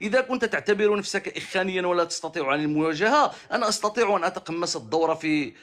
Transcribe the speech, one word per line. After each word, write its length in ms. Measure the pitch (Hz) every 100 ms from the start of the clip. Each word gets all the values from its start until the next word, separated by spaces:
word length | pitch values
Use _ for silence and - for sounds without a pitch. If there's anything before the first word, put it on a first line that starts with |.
إذا 200 | 202 254
كنت 240 | 262 254 226
تعتبر 520 | 147 170 208 208 208
نفسك 400 | - 196 - 160
إخانياً 500 | - 190 190 185 180
ولا 160 | 175
تستطيع 440 | 170 - 160 170 135
عن 160 | 147
المواجهة، 680 | 151 151 160 156 214 294 262 - -
أنا 180 | 240 220
أستطيع 480 | 214 208 240 208 196
أن 60 |
أتقمص 520 | 175 180 - 165 170 165
الدور 400 | 110 156 160 156
في، 380 | 156 151 127 -